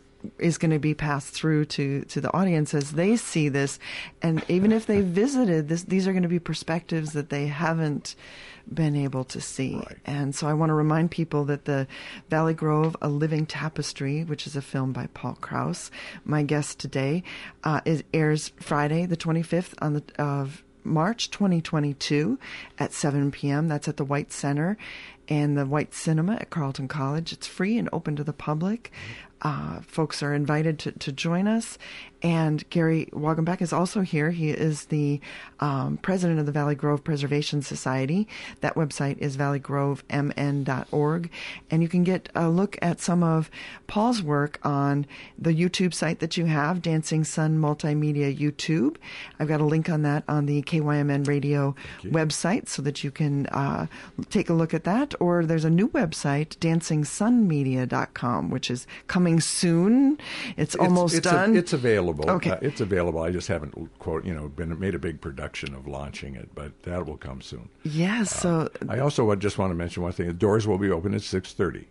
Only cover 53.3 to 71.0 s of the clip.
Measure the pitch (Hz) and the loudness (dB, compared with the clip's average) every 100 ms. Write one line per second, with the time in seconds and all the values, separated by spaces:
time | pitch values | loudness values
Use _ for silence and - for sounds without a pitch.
53.3 | 143 135 - 139 - 160 - - - - | 0 0 -2 0 -2 -4 -8 -14 -12 -2
54.3 | 214 - 165 165 160 - 220 294 - 180 | 0 2 2 2 0 0 0 0 0 2
55.3 | 175 160 165 160 170 226 311 175 - 147 | 2 2 2 4 4 4 2 0 0 -2
56.3 | 143 151 - 165 165 - 156 147 - 214 | 0 -2 -2 0 2 0 0 0 0 4
57.3 | 247 202 147 131 127 123 127 - - 123 | 4 4 2 2 0 0 -2 -4 -4 -2
58.3 | 101 82 127 - 123 - - - 180 175 | 0 -2 -2 -4 -6 -8 -14 -2 2 4
59.3 | 165 - - 175 165 190 247 277 302 - | 4 2 2 2 4 6 6 6 2 -4
60.3 | - 254 - 156 - 180 180 175 160 175 | -10 -8 -4 -2 2 4 6 4 2 4
61.3 | 175 202 214 170 151 120 104 87 73 73 | 4 6 4 4 2 4 4 4 0 2
62.3 | 185 165 92 139 - 104 92 87 80 80 | 2 2 0 -2 -2 0 2 2 0 0
63.3 | 90 - 85 73 - 82 - 92 80 95 | -2 -2 -4 -4 -10 -12 -8 -4 -4 -4
64.3 | 78 76 71 82 82 95 85 82 76 82 | -6 -8 -6 -6 -4 -2 -2 -4 -6 -10
65.3 | 69 73 - 73 67 69 69 71 - 71 | -8 -8 -8 -8 -8 -8 -6 -6 -8 -10
66.3 | 62 - - 73 - - 90 76 71 - | -10 -12 -12 -12 -10 -4 -4 -4 -8 -10
67.3 | 67 - 67 - _ 156 151 180 233 190 | -12 -12 -14 -14 _ -4 0 2 2 -2
68.3 | - 175 165 151 - - 107 143 143 110 | 0 0 2 0 -4 -4 0 0 2 2
69.3 | 101 101 - 95 85 87 90 87 85 87 | 2 0 0 0 0 -4 -4 -4 -2 -4
70.3 | 85 104 110 107 95 98 85 | 2 4 4 4 2 2 2